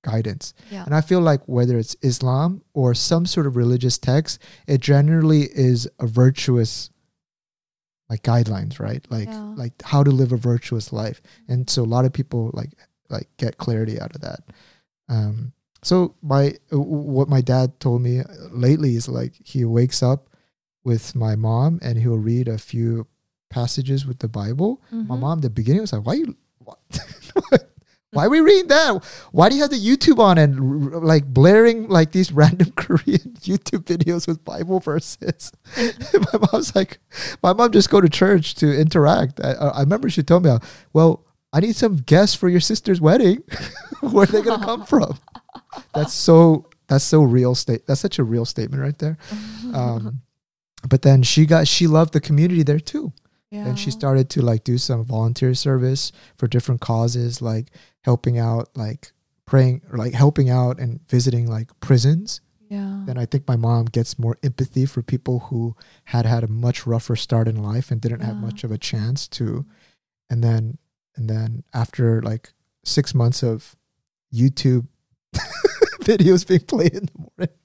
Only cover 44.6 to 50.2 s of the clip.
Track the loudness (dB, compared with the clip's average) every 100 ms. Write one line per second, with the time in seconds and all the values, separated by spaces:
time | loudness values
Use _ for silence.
44.6 | -4 -6 0 0 0 -6 _ -20 _ -20
45.6 | _ -20 -10 -6 -4 -2 6 8 8 4
46.6 | -2 _ _ 0 4 4 6 4 2 0
47.6 | -2 -4 -2 -2 -2 -2 -2 -2 -4 -6
48.6 | -6 -4 -6 -4 -6 -8 -12 -14 -14 -14
49.6 | -10 -6 -4 -4 -8 -10